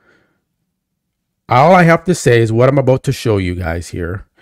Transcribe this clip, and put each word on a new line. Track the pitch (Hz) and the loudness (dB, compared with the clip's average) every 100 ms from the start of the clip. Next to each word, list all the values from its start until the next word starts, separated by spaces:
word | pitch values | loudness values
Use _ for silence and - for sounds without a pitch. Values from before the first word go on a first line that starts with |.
| _ _ _ _ _ _ _ _ _ _ _ _ _ _ - | _ _ _ _ _ _ _ _ _ _ _ _ _ _ -2
All | 120 151 | 2 4
I | 185 | 4
have | 165 170 | 4 2
to | - | -2
say | 175 139 117 | -2 0 2
is | 113 | 2
what | 113 127 | 0 2
I'm | 143 | 2
about | 123 131 | 0 -2
to | - | -2
show | 127 123 104 | -6 -2 -2
you | 92 87 | -2 -6
guys | 85 85 87 | -6 -8 -10
here. | 92 85 101 - _ | -10 -10 -10 -16 _